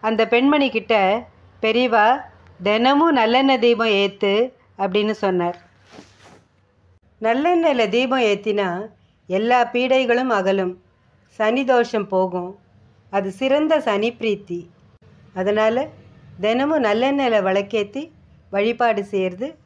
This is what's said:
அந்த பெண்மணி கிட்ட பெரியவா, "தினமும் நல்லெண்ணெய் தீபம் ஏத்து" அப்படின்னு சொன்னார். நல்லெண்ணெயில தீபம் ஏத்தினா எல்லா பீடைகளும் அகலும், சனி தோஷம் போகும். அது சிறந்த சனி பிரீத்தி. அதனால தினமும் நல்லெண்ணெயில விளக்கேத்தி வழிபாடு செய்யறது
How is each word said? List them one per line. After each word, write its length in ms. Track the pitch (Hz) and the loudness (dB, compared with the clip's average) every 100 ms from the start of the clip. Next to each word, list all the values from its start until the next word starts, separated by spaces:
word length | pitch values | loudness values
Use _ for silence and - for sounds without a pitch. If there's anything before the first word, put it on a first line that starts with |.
அந்த 260 | 220 220 226 | -2 0 2
பெண்மணி 420 | 233 269 294 277 | 2 4 2 0
கிட்ட 560 | 220 220 220 190 214 233 _ - _ | -2 0 0 2 0 -6 _ -20 _
பெரியவா, 560 | 226 226 247 220 214 277 - - - - | -2 0 2 4 4 2 -4 -20 -20 -6
"தினமும் 540 | 185 214 247 285 330 277 | -2 2 2 4 2 2
நல்லெண்ணெய் 420 | 220 247 269 262 | 2 2 2 2
தீபம் 280 | 240 233 226 | 2 2 2
ஏத்து" 640 | 196 202 196 202 202 254 _ _ - | 0 0 -2 0 0 -2 _ _ -6
அப்படின்னு 340 | 196 196 208 | -2 0 -2
சொன்னார். 460 | 208 196 185 175 180 _ _ _ - - _ - - _ _ _ _ _ _ _ _ | -2 -2 0 -2 -6 _ _ _ -20 -20 _ -20 -20 _ _ _ _ _ _ _ _
நல்லெண்ணெயில 680 | 220 240 320 359 330 262 214 | -2 0 2 2 2 2 0
தீபம் 320 | 226 254 262 | 0 0 0
ஏத்தினா 680 | 220 202 208 208 190 175 220 _ _ _ _ | 0 0 -2 -2 -2 -4 -8 _ _ _ _
எல்லா 420 | 185 226 247 240 | -2 2 2 2
பீடைகளும் 580 | 247 254 262 247 240 254 | -2 0 0 2 0 0
அகலும், 520 | 214 190 196 185 180 _ _ _ _ _ | 0 0 0 -2 -8 _ _ _ _ _
சனி 380 | - 214 247 262 | -4 -2 0 2
தோஷம் 420 | 247 240 220 202 | 2 2 -4 -2
போகும். 520 | 190 185 180 180 196 _ _ _ _ _ | -2 -2 -4 -10 -14 _ _ _ _ _
அது 220 | 196 196 | -4 -4
சிறந்த 500 | 185 262 277 302 311 | -4 0 0 2 0
சனி 300 | 302 202 226 | 0 -2 -2
பிரீத்தி. 560 | 240 226 202 202 175 170 _ - _ - - - | -4 -4 -4 -6 -10 -12 _ -20 _ -20 -20 -16
அதனால 540 | 185 185 208 220 233 311 - - - - - | -4 -2 2 2 0 -6 -12 -20 -20 -20 -6
தினமும் 440 | 202 240 277 311 | -2 0 0 0
நல்லெண்ணெயில 580 | 226 208 262 285 262 220 | 0 0 0 0 0 0
விளக்கேத்தி 680 | 190 190 202 220 202 269 320 _ _ - _ | 0 -2 -2 -4 -4 -8 -12 _ _ -20 _
வழிபாடு 540 | 196 214 233 240 208 | -2 -2 0 0 -2
செய்யறது 540 | 202 202 185 180 269 320 | -4 -4 -4 -4 -10 -12